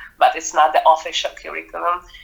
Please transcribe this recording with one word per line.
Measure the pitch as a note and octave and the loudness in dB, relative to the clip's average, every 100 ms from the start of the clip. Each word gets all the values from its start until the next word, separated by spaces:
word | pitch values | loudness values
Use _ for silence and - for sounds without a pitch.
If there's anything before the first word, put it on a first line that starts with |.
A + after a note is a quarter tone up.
| - _ | -20 _
but | C3 | 0
it's | D#3+ - | 0 -4
not | D#3 D3+ | 2 2
the | D#3 D#3+ | 4 4
official | D#3+ F3 - - - | 2 0 -6 -6 -8
curriculum. | D#3+ D#3 E3 E3+ E3+ F3+ - - | -12 -12 -10 -6 -4 -4 -8 -20